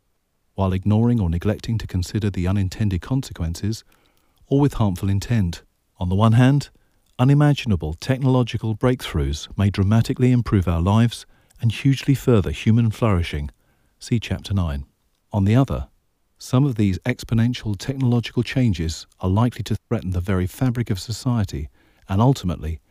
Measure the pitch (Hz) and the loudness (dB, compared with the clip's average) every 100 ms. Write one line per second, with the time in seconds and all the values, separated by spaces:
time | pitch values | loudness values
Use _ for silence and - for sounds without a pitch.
0 | _ _ _ _ _ - 98 92 101 107 | _ _ _ _ _ -4 -2 0 0 2
1 | 120 120 87 85 101 78 - 113 - 95 | 2 2 0 0 -2 -4 -4 -6 -4 -4
2 | 90 110 104 92 90 101 95 - 107 90 | -4 -2 -2 -2 -2 -2 -2 -2 -2 -2
3 | - 131 - - 82 85 101 110 - _ | -2 -4 -4 -8 -8 -6 -6 -6 -12 _
4 | _ _ _ _ - 139 143 - 104 90 | _ _ _ _ -2 2 2 2 -2 0
5 | 101 98 - 120 90 - - _ _ - | -2 -2 0 0 0 -4 -14 _ _ -8
6 | 90 95 110 113 127 143 - _ _ _ | -4 2 4 6 6 4 -2 _ _ _
7 | _ - 131 143 147 139 113 90 80 80 | _ 0 4 6 4 2 0 -2 -2 -6
8 | - 131 135 131 117 113 113 107 127 127 | -4 0 2 2 2 -2 -4 0 0 0
9 | - 85 69 73 - - 101 98 98 113 | -4 -2 -2 -4 -6 0 0 2 4 4
10 | - 131 127 123 - 104 90 85 90 110 | 2 2 2 2 2 2 2 2 4 4
11 | 117 - - _ _ _ 117 - 139 131 | 4 0 -14 _ _ _ -4 0 0 0
12 | - 131 - 113 82 76 113 113 113 - | 0 0 4 2 2 -2 2 2 2 0
13 | 113 92 80 73 71 - _ _ _ _ | 0 0 -2 -6 -8 -12 _ _ _ _
14 | - 117 - 95 - 98 85 71 69 _ | -4 -4 -2 -8 -4 -2 -2 -6 -10 _
15 | _ _ _ 104 98 120 135 67 - _ | _ _ _ 0 4 4 2 -2 -8 _
16 | _ _ _ _ - 123 143 110 104 90 | _ _ _ _ -2 2 2 2 0 0
17 | 120 120 - 113 113 123 110 101 - 135 | -4 -6 -2 0 0 -2 -6 -6 -6 -2
18 | 127 120 - - 117 131 120 85 82 - | 0 0 -2 -4 -2 0 0 0 -4 -8
19 | - _ 92 98 123 - 107 110 _ 113 | -14 _ 0 2 0 -2 -6 -8 _ -6
20 | 92 90 90 92 92 - 131 123 117 98 | -4 -4 -2 -2 -2 -2 -2 -2 -4 -6
21 | - 110 127 120 98 73 78 _ _ _ | -6 -6 -2 -2 -2 -6 -10 _ _ _
22 | - 98 127 135 90 80 78 80 _ | -4 2 2 2 -2 -6 -6 -8 _